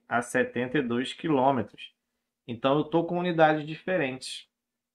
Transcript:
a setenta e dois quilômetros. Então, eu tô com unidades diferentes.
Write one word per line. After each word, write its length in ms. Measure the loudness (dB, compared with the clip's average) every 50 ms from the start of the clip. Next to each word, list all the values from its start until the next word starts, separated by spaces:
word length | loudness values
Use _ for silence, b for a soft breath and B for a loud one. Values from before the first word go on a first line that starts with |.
| _ -2
a 120 | -2 -2
setenta 560 | -2 0 0 0 0 0 -2 -4 -4 0 0
e 60 | -2 0
dois 300 | 0 -2 -2 -2 -4 -8
quilômetros. 840 | -6 -2 0 2 4 4 4 2 2 -2 -6 -10 -20 -20 -20 _ _ _ _ _ _ _ _ _ _ -12
Então, 300 | -12 -8 0 2 2 2
eu 60 | 2 0
tô 200 | 2 0 0 0
com 120 | 0 -4
unidades 480 | -2 -2 0 4 6 6 6 4 2 -2
diferentes. 840 | -8 -12 -10 -6 -2 -2 0 -2 -2 -4 -8 -12 -12 -14 -14 -16 _ _ _ _ _ _ _ _ _